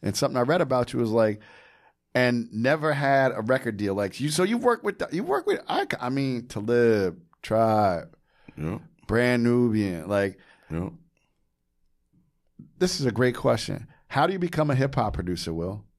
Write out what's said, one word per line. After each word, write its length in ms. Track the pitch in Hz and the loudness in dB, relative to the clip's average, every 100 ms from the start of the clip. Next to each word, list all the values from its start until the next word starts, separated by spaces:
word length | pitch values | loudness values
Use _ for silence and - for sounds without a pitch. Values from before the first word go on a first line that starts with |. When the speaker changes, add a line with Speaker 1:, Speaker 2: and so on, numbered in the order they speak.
Speaker 1:
and 140 | 98 98 | -4 -2
something 220 | 139 127 | -2 0
I 40 | |
read 200 | 123 170 | 2 2
about 320 | 151 127 120 | 2 0 0
you 60 | 123 | -2
was, 100 | 117 | 0
like, 300 | 113 110 107 - - - _ _ _ _ 123 | 2 2 0 -12 -20 -20 _ _ _ _ 0
and 320 | 123 120 - | 2 2 -2
never 400 | 107 120 156 151 | -2 0 0 0
had 380 | 143 143 139 131 113 | 0 2 4 2 0
a 60 | |
record 340 | 110 131 123 104 | 0 0 0 -4
deal. 160 | 101 | -2
Like, 260 | 98 101 95 | 0 -2 -2
you, 100 | 139 | -4
so 140 | 151 | 0
you 140 | 185 240 | 0 2
work 260 | 240 233 | 0 0
with, 180 | 208 196 - | -2 -6 -6
you 120 | 160 | -6
work 220 | 277 403 349 | -2 -2 0
with, 140 | 392 - | -4 -2
I, 180 | 196 403 - | -4 -4 -4
I 100 | 123 | -4
mean, 380 | 135 135 123 117 | -2 -2 -4 -6
Talib, 720 | - 104 120 117 107 95 85 _ _ | -8 0 4 4 4 2 -4 _ _
Tribe, 760 | - 110 113 107 101 87 80 _ _ _ - - | -4 2 2 4 2 0 -6 _ _ _ -20 -10
Speaker 2:
Yeah. 220 | 78 113 - _ _ | -8 -8 -12 _ _
Speaker 1:
Brand 360 | 110 123 123 | 0 2 2
Nubian, 640 | 120 120 123 107 101 87 80 | 4 4 4 2 0 -2 -2
like, 300 | 101 101 98 _ _ _ | 0 0 -2 _ _ _
Speaker 2:
Yeah. 180 | 80 92 - _ _ _ _ _ _ _ _ _ _ _ _ _ _ _ _ - _ | -6 -6 -10 _ _ _ _ _ _ _ _ _ _ _ _ _ _ _ _ -20 _
Speaker 1:
this 200 | 185 - | -2 0
is 40 | 135 | -2
a 60 | |
great 240 | 104 127 120 | 2 0 2
question. 520 | 131 117 - 98 107 - _ | 0 0 -2 -8 -10 -20 _
How 200 | - 160 | 0 0
do 60 | |
you 60 | 190 | 0
become 300 | 175 165 151 | -2 0 0
a 60 | 131 | 2
hip 200 | 131 135 | 0 0
hop 180 | 110 | -2
producer, 400 | - 90 87 - | -2 -4 -4 -4
Will? 300 | 82 87 104 - | -4 -4 -6 -14